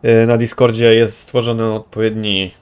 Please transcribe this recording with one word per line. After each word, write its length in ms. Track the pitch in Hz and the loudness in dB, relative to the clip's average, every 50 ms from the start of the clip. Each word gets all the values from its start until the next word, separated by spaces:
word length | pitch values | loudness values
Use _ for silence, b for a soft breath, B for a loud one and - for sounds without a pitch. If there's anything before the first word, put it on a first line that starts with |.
| - | 2
E, 240 | 120 113 113 113 | 4 4 4 4
na 100 | 113 120 | 2 2
Discordzie 580 | 117 120 113 - - 127 120 113 113 117 117 113 | 0 0 -4 0 0 0 0 2 2 4 4 4
jest 240 | 113 117 107 - - | 4 2 0 -4 -12
stworzony 540 | - - - 127 117 117 117 113 113 113 107 | -16 -6 -4 -4 -2 -2 -4 -4 -4 -4 -4
odpowiedni 760 | 107 107 _ - 107 110 110 110 110 107 107 101 95 95 90 - _ | -6 -8 _ -6 -4 -4 -2 -2 -4 -4 -4 -2 -4 -4 -6 -10 _